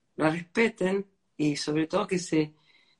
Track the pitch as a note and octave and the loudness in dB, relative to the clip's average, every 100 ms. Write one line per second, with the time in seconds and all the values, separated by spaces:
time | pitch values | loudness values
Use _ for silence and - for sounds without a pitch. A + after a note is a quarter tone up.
0 | _ - D#3 E3 F3 - A3+ A3+ F#3 G3 | _ -2 0 0 -2 0 2 2 0 0
1 | G3 _ _ - D3+ D3 - D3+ D#3 F#3 | -4 _ _ -2 0 0 -2 -2 0 -2
2 | G3+ F#3 E3+ D#3+ D#3 - _ _ _ _ | -2 -4 0 0 0 -4 _ _ _ _